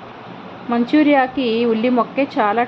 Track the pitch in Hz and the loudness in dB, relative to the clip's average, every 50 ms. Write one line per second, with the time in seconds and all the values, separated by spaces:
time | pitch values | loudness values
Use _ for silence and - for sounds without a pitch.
0 | - - - - - - - - - - - - - - 240 240 240 233 294 302 | -18 -18 -18 -18 -18 -18 -18 -16 -16 -18 -18 -12 -6 -2 -2 0 0 2 4 4
1 | 302 294 285 269 254 254 - 285 254 226 220 233 240 233 226 220 233 254 254 233 | 6 6 4 4 2 2 -2 -2 -2 0 0 0 2 0 0 2 2 2 2 0
2 | 214 - - 262 277 269 - 277 214 202 208 233 240 | 0 0 -2 -4 -4 -2 0 0 0 0 0 0 -2